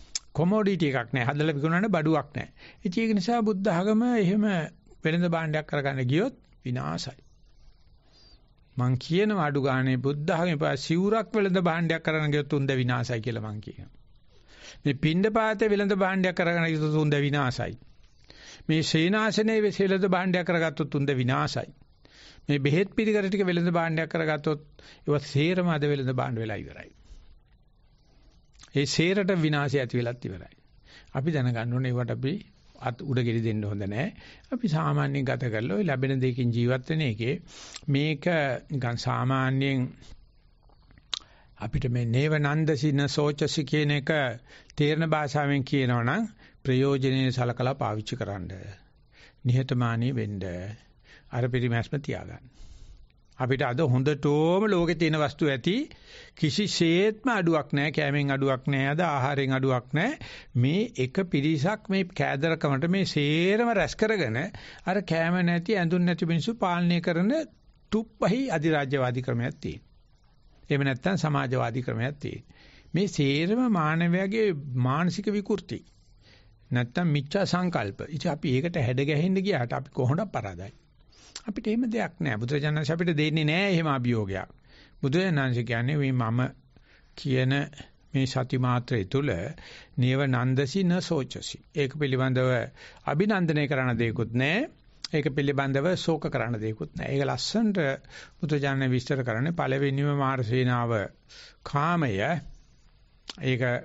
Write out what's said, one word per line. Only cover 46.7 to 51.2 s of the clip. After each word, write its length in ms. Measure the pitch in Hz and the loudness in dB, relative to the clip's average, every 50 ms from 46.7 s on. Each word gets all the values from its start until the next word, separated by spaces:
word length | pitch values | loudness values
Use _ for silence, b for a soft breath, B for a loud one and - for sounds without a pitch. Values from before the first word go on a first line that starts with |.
| 127 127 139 139 139 135 131 135 131 135 131 131 | 2 2 2 2 2 2 2 2 2 2 2 0
සලකලා 420 | 120 127 120 120 120 - 123 127 143 | 0 0 -2 -2 0 0 -2 -2 -2
පාවිච්චි 420 | 143 123 107 107 110 107 - 127 | -2 -2 -4 -4 -4 -6 -8 -6
කරන්න. 320 | - 107 98 101 95 87 85 95 95 98 101 98 - - _ _ _ _ _ B B B B B B | -6 -6 -6 -6 -6 -8 -10 -10 -12 -12 -14 -16 -18 -20 _ _ _ _ _ B B B B B B
නිහතමානී 720 | - 127 123 131 131 131 139 123 123 117 117 113 120 127 | 0 2 2 2 0 0 0 0 0 0 0 0 0 0
වෙන්න. 300 | 139 120 107 104 104 95 98 92 87 90 92 107 110 - - - _ - B B B B | -2 -2 -4 -4 -6 -6 -6 -6 -8 -8 -8 -10 -12 -14 -20 -20 _ -20 B B B B